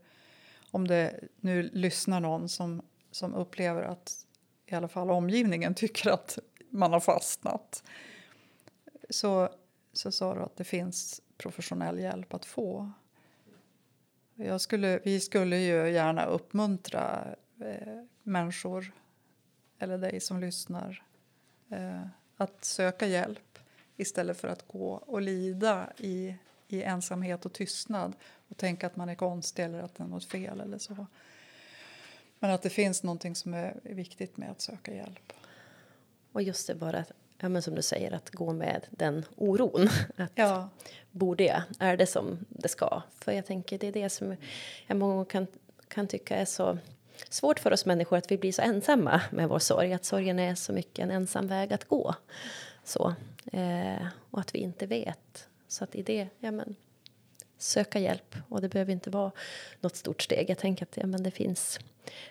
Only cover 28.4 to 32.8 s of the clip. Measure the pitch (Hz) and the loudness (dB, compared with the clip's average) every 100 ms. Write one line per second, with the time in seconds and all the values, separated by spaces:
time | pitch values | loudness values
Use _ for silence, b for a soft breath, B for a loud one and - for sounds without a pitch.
28.4 | B - 185 175 180 180 175 175 180 175 | B -4 -2 -2 -4 -6 -6 -2 -2 -2
29.4 | - - 170 170 175 - 175 175 - 185 | -6 -4 -4 -4 -10 -10 -8 -8 -8 -8
30.4 | 196 196 202 202 - 202 202 B B B | -6 -8 -8 -10 -10 -10 -12 B B B
31.4 | B B B B B B B B B - | B B B B B B B B B -2
32.4 | 196 185 190 214 | 2 2 2 2